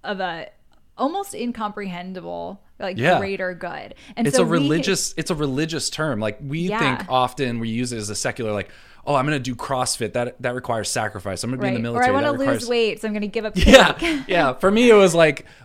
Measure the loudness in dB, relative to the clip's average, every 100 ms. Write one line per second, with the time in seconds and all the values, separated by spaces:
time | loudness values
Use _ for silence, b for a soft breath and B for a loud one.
0 | -8 -6 -6 -6 -12 _ _ _ _ -4
1 | -4 -4 -8 -8 -8 -6 -8 -8 -10 -10
2 | -10 -12 -10 -10 -10 -14 -20 -12 -8 -2
3 | 2 2 0 -6 -6 -8 -10 -12 -16 -20
4 | B -2 0 2 2 2 2 2 0 -2
5 | -2 -6 -4 -2 -2 -2 -2 -4 -6 -4
6 | -4 -2 -4 -6 -8 -4 -2 0 -2 -2
7 | 0 2 2 0 -4 -2 -4 -4 -4 -6
8 | -6 -6 -6 -4 -4 -4 -6 B B B
9 | -2 0 2 -2 -4 -8 -4 -2 -2 -2
10 | -2 -2 -4 -4 -6 -6 -4 -4 -2 -2
11 | -4 -6 -8 -6 -4 -2 -2 -2 -2 0
12 | 2 2 0 0 0 -2 -2 0 0 -2
13 | -6 -4 -4 -6 -4 4 10 10 8 2
14 | -2 -2 0 2 2 2 2 6 8 8
15 | 8 6 4 2 -10 B